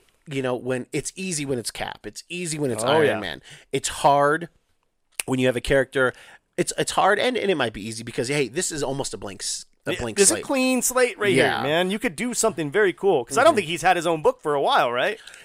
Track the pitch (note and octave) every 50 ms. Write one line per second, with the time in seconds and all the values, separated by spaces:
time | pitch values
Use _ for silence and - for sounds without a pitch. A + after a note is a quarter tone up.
0 | _ _ _ _ _ - D3 C3+ C3 B2+ B2 A#2 - B2 C3 B2+ B2 - - D3
1 | C3+ - - - F#3+ F#3+ F3 D3+ D3 C3+ C#3 A#2+ G#2+ - - - G#2+ - - -
2 | - G#2+ G2+ - - - E3 F3+ F3+ E3 D3+ D3+ D3 C3+ A#2 G#2+ A2 B2 C#3+ D#3+
3 | D#3 C#3 G#2+ F#2+ - F2 D2 C2 - - - - - _ - C#3 - - - -
4 | - D#3 C#3 C#3+ C#3+ C#3+ D3+ E3 E3+ E3 _ _ _ _ _ _ _ _ _ _
5 | _ _ _ - - - C3 B2+ B2+ B2+ A#2+ A#2+ - - C#3+ C#3 C3 - - C#3
6 | C3 B2 - - - - - - _ _ _ - F3+ - - - D#3+ - - -
7 | - F#3 G#3 G3+ - B3 C4 A3 - G3 F#3 D3+ C3 A2+ G#2+ A2+ F#2+ A2 A2 A2+
8 | A#2 B2 A2+ - B2+ A#2 C#3+ D3 C#3+ A2+ A2 D#3+ F3+ - E3 D3+ C#3+ B2+ C3+ C#3
9 | C3 - - G#2 G#2 G#2 F#2+ - - - - - - _ _ _ - - F3 F3
10 | B2+ A#2 G#2+ - G3+ F#3+ - - - - D4 C4+ B3+ B3+ C4 B3 - - B3 B3+
11 | B3+ B3 G3 - G#3 G3+ F#3 D#3 D3+ - - C3+ B2 C#3 D3+ E3+ F3+ F#3 G3 G#3+
12 | - B3 E3 C#3 G3+ B3 A#3 - - A3 E3+ - D#3+ D3 C#3 G3+ G#3+ F#3+ E3 -
13 | - G3 F#3 C#3 A#2 - - G#3+ C4 - A3 G#3+ F#3 D3 F3 D#3+ C#3+ F3+ F3+ F3
14 | D#3 F3 E3+ D#3 D3+ A#3+ C4 - - D#3 D3 C#3 C#3+ G#3 C4+ A#3+ D#3 B2 A#2+ B2
15 | C#3 F#3 G#3 - - - - - -